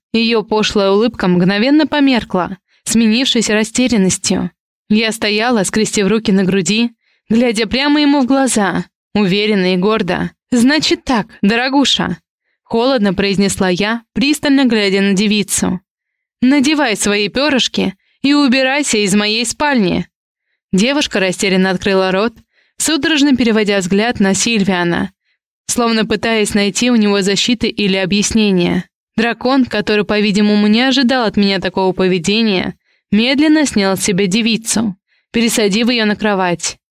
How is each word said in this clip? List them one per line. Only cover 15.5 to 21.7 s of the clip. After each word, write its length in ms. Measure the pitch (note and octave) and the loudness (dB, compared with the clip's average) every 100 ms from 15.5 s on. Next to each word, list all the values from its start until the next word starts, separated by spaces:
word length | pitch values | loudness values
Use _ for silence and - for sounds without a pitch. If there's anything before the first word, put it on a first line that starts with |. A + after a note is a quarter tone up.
| - F#3 F#3 _ _ _ _ _ - | -2 -4 -6 _ _ _ _ _ -4
"Надевай 560 | B3+ C#4+ C4+ D4+ C4+ G#3 | 0 2 2 0 0 -2
свои 320 | G3+ G#3 G#3 | -2 -2 -2
пёрышки 680 | B3 D4 C4 - - F#3+ - _ _ | -2 0 0 -2 -4 -6 -6 _ _
и 120 | C4+ | 0
убирайся 640 | D4 C#4 C4+ C4 C#4+ C#4+ A3 | 2 2 2 0 -2 -2 -2
из 160 | G3+ | 0
моей 320 | G#3 G#3 A3 A#3+ | 0 0 -2 -4
спальни". 600 | - D4 C4 F3+ E3+ F3 _ _ _ _ _ - | -2 0 0 0 -2 -6 _ _ _ _ _ -4
Девушка 480 | F#3 A#3+ C#4+ C#4+ - | 0 0 0 -2 -2
растерянно 500 | F#3 F3+ G3+ F#3 F#3+ | -2 -2 0 0 0